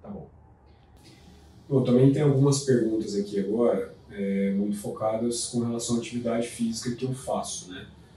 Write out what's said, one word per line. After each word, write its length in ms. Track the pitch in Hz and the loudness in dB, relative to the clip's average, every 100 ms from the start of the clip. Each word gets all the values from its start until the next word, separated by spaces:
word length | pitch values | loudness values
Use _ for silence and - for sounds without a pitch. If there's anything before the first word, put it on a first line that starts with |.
Tá 60 | 226 | -14
bom. 180 | - - - - - - - _ - - - - - - - - | -14 -16 -20 -20 -20 -20 -20 _ -20 -20 -20 -20 -20 -20 -20 0
Bom, 120 | 139 | 2
também 300 | 120 123 135 | 4 6 8
tem 120 | 147 | 6
algumas 420 | 147 131 143 139 - | 4 6 4 4 2
perguntas 500 | 120 110 110 101 101 | 2 4 0 -2 -4
aqui 240 | 104 104 | -2 -4
agora, 540 | 95 113 117 95 95 - - | -2 0 2 0 -4 -12 -18
é, 400 | 104 98 98 98 | -8 -4 0 0
muito 240 | 98 104 104 | 0 -2 -4
focadas 720 | - - 110 110 120 120 - | -8 -4 -2 0 -2 -2 -4
com 160 | 120 | -2
relação 340 | 117 117 120 117 | -2 -4 -2 -2
à 40 | |
atividade 460 | - 120 117 120 120 | -2 -6 -2 -2 -4
física 440 | - 113 113 - | -2 -4 -2 -6
que 120 | 120 131 | -6 -6
eu 80 | |
faço, 580 | 131 - - - - 90 | -6 -6 -6 -6 -10 -12
né? 140 | - - - - | -16 -16 -20 -20